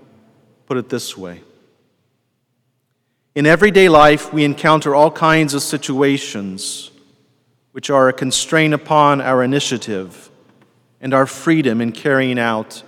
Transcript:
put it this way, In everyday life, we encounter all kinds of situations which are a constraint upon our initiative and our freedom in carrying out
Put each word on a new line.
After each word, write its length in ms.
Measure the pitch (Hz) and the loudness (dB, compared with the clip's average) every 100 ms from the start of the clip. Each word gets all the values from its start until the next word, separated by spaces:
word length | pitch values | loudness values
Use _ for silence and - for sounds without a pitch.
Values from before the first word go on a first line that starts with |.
| _ _ _ _ _ _ - | _ _ _ _ _ _ -8
put 100 | 127 | -8
it 140 | - | -6
this 260 | 120 - - | -8 -10 -14
way, 240 | 92 87 _ _ _ _ _ _ _ _ _ _ _ _ _ _ _ _ _ _ _ 143 | -16 -16 _ _ _ _ _ _ _ _ _ _ _ _ _ _ _ _ _ _ _ -2
In 80 | 151 | 2
everyday 420 | 170 208 190 185 | 4 4 4 6
life, 440 | 156 151 147 - | 8 6 4 0
we 120 | 151 | -2
encounter 520 | 147 143 160 156 147 143 | 0 0 0 2 2 2
all 160 | 160 | 2
kinds 420 | 160 160 160 151 | 2 2 2 0
of 80 | 139 | -4
situations 1300 | - 147 - 135 139 139 - 110 98 92 - - - _ _ _ _ _ _ _ _ | -6 -6 -6 -2 0 0 -6 -10 -10 -10 -12 -12 -16 _ _ _ _ _ _ _ _
which 180 | 135 - | -12 -2
are 200 | 139 131 | 2 2
a 40 | |
constraint 640 | 127 131 - - 165 156 | 0 -4 -4 -2 0 0
upon 460 | 151 - 156 147 139 | -2 0 2 4 2
our 240 | 127 127 | 0 0
initiative 840 | 127 139 - 120 - 98 92 - - _ _ _ _ _ _ _ | 0 -2 -2 -6 -6 -8 -10 -16 -20 _ _ _ _ _ _ _
and 140 | 131 | -2
our 100 | 131 | 0
freedom 560 | 135 - 170 160 127 113 | 0 -2 -2 0 0 -2
in 120 | 117 | -4
carrying 440 | 110 147 135 131 123 | -4 -2 0 0 -2
out 460 | 117 110 110 - | -4 -4 -8 -14